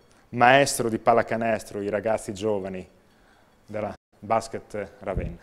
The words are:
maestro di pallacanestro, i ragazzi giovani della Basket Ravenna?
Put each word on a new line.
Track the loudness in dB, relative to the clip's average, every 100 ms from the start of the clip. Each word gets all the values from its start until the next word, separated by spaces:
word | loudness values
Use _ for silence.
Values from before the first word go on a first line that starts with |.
| _ _ -10
maestro | 4 6 8 4 0 -2
di | 0
pallacanestro, | 4 4 2 -2 0 -2 -4 -8
i | -4
ragazzi | -2 -2 -2 -4
giovani | -6 -2 -2 -4 -10 -14 _ _ _ _ _ _ _ -12
della | -8 -8 -8 _ _
Basket | 0 0 0 -12 -10 -10 -10 -10
Ravenna? | -6 -4 -6 -10